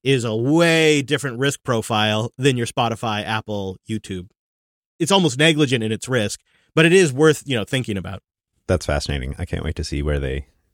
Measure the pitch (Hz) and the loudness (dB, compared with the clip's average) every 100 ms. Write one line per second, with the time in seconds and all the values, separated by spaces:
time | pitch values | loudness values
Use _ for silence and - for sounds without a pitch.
0 | 135 135 117 110 123 156 170 160 156 151 | 0 0 0 -2 2 2 4 4 4 2
1 | 131 147 139 117 139 139 - 117 - 110 | 0 -2 -4 -2 -2 -2 -2 -2 0 0
2 | 107 107 117 - 135 127 117 - 120 113 | 0 0 -4 -2 0 0 -2 -2 -2 -2
3 | 117 107 101 110 107 104 95 92 - 110 | -4 -4 -4 -6 -6 -8 -8 -10 -8 -10
4 | - 95 90 _ _ _ _ _ _ - | -8 -12 -12 _ _ _ _ _ _ -6
5 | 165 196 165 123 156 151 147 127 110 110 | 2 2 2 2 2 4 2 0 -2 -4
6 | - 127 104 - _ _ _ - 165 185 | -4 -2 -2 -6 _ _ _ 2 6 6
7 | 170 127 156 147 - 123 98 131 117 101 | 4 4 4 4 0 -4 -2 -4 -2 -6
8 | 90 95 - _ _ _ - 90 - 73 | -8 -12 -16 _ _ _ -2 -2 0 -2
9 | - 71 64 - 87 85 76 78 78 71 | -2 -4 -6 -8 -6 -6 -6 -6 -6 -4
10 | 71 71 67 67 - _ _ | -2 -2 -2 -6 -8 _ _